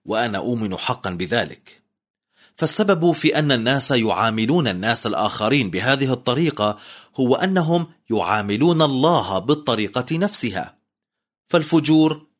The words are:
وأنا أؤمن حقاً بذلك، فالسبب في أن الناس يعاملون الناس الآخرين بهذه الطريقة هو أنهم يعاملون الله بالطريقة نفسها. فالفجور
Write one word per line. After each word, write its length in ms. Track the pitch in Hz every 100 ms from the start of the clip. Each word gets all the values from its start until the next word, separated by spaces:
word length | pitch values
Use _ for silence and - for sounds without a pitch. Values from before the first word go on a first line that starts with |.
| -
وأنا 320 | 110 120 98
أؤمن 400 | 117 117 104 90
حقاً 320 | - 120 98
بذلك، 760 | 87 90 117 80 - - - _ _ _ _ _ _ _ -
فالسبب 560 | 156 - 202 170 170
في 280 | 156 - 147
أن 120 | 147
الناس 400 | 120 117 139 -
يعاملون 760 | 127 110 90 113 110 113 175 123
الناس 380 | 90 113 117 110
الآخرين 640 | 104 104 - 107 143 98
بهذه 440 | 90 120 135 135
الطريقة 640 | 127 127 131 165 - 104 104 - - - -
هو 200 | 123 131
أنهم 520 | 185 185 160 170 160 _ -
يعاملون 720 | 107 87 107 101 107 165 160
الله 580 | 151 131 156 156 95 95
بالطريقة 800 | 117 151 135 110 101 127 123 160
نفسها. 600 | 196 - 110 95 - - _ _ _ _ _ _ _
فالفجور 800 | 170 151 165 156 156 156 151 -